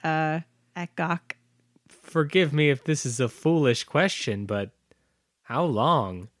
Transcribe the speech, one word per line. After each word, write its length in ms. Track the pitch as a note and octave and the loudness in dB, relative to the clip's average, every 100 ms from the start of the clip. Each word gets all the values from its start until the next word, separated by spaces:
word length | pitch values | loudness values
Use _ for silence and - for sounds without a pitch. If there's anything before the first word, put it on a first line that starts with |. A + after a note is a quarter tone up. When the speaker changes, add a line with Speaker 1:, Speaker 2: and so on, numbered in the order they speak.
Speaker 1:
uh, 360 | D#3+ D#3+ D#3 D#3 E3 _ _ - | -4 0 0 -2 -8 _ _ -14
at 180 | F3 - | -12 -6
Gok. 400 | D#3+ E3+ - - _ _ _ _ _ | -4 -4 -8 -18 _ _ _ _ _
Speaker 2:
Forgive 640 | - - D#3+ D3 F#3 E3+ | -20 -6 -2 0 2 2
me 160 | D3 D3 | 4 2
if 160 | C3+ | 2
this 220 | - D3+ B2+ | 0 -4 -2
is 120 | A#2 | -2
a 80 | B2 | -2
foolish 560 | - D#3 E3+ C#3 A#2 | 0 0 4 4 2
question, 600 | - D3 F#3+ - - G2+ | 0 0 0 0 -6 -6
but 260 | G2+ G2+ G2 _ _ _ _ _ _ _ | -4 -4 -6 _ _ _ _ _ _ _
how 200 | - A#2+ | -8 -2
long? 640 | E3+ A#2+ C3+ E3 G2+ F#2 G2 _ | 0 2 2 2 0 -6 -14 _